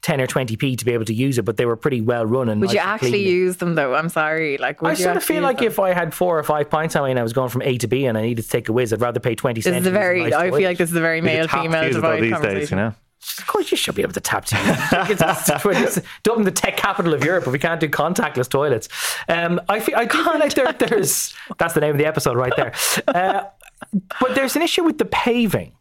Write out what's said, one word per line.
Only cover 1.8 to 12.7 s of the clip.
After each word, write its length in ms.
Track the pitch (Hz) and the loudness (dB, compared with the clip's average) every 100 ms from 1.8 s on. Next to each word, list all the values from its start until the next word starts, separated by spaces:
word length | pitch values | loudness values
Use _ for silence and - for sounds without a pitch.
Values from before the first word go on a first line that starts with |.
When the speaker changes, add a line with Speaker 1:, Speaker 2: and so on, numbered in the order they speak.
| 156 127 | 0 0
Speaker 1:
well 240 | 110 120 110 | 0 0 2
run 240 | 123 123 | 0 0
and 100 | 107 | 0
Speaker 2:
Would 120 | 107 | 2
you 60 | 196 | 2
Speaker 1:
nice 40 | 180 | 0
and 80 | 214 | 0
Speaker 2:
actually 140 | 127 | 0
Speaker 1:
clean. 160 | 202 196 | 0 2
Speaker 2:
use 300 | 180 185 180 | 2 0 0
them 180 | 175 160 | -2 0
though? 200 | 139 135 | 2 0
I'm 140 | 165 | 0
sorry. 480 | 165 156 160 156 139 | -2 0 0 -2 -2
Like, 240 | 127 147 | -4 -2
would 80 | 160 | -2
Speaker 1:
I 20 | |
Speaker 2:
you 60 | 302 | 0
Speaker 1:
sort 140 | - | 0
of 100 | 359 | 0
Speaker 2:
actually 140 | - 311 | 0 0
Speaker 1:
feel 60 | |
Speaker 2:
use 40 | 277 | 2
Speaker 1:
like 100 | 254 | 2
Speaker 2:
them? 80 | 233 | 0
Speaker 1:
if 120 | 185 | 2
I 140 | 190 | 2
had 200 | 180 170 | 2 0
four 240 | - 180 165 | 0 0 2
or 60 | |
five 260 | 147 151 147 | 2 0 2
pints 260 | 156 160 160 | 0 0 0
on 80 | 139 | 2
me 60 | |
and 80 | 127 | 0
I 40 | |
was 80 | 117 | 0
going 180 | 117 127 | 0 0
from 120 | 120 | 0
A 160 | 123 123 | 0 0
to 100 | 120 | 0
B 180 | 127 135 | 0 2
and 120 | 110 | 2
I 40 | |
needed 180 | 113 117 | 0 -2
to 60 | 110 | -2
take 180 | 123 113 | -2 0
a 60 | |
whiz, 180 | 113 123 | 0 2
I'd 80 | 107 | 0
rather 220 | 120 120 | 0 0
pay 140 | 127 113 | -2 0
twenty 260 | 135 117 | -2 0
Speaker 2:
This 100 | 104 | 0
Speaker 1:
cents 60 | 175 | 0
Speaker 2:
is 80 | 185 | 2
a 40 | |
Speaker 1:
and 60 | 185 | 2
use 0 | |
a 80 | |
Speaker 2:
very, 200 | 190 180 | 2 2
Speaker 1:
nice 100 | 160 | 2
Speaker 2:
I 80 | 147 | 2
feel 80 | 180 | 2
Speaker 1:
toilet. 120 | - 185 | 2 2
Speaker 2:
like 120 | 175 | 2
this 100 | 170 | 0
is 40 | 170 | 2
a 40 | |
very 160 | 165 160 | 2 2
Speaker 3:
You 40 | |
could 40 | 165 | 2
Speaker 2:
male 160 | 160 160 | 0 0
Speaker 3:
tap 140 | 139 | 0
Speaker 2:
female 200 | 160 160 | 0 0
Speaker 3:
to 60 | 160 | 2
use 80 | 120 | 2
it, 60 | |
though, 60 | 131 156 | 2 2
Speaker 2:
divide 60 | |
Speaker 3:
these 80 | 113 | 0
days, 100 | - | 0
Speaker 2:
conversation. 360 | 117 98 - | 0 -2 -2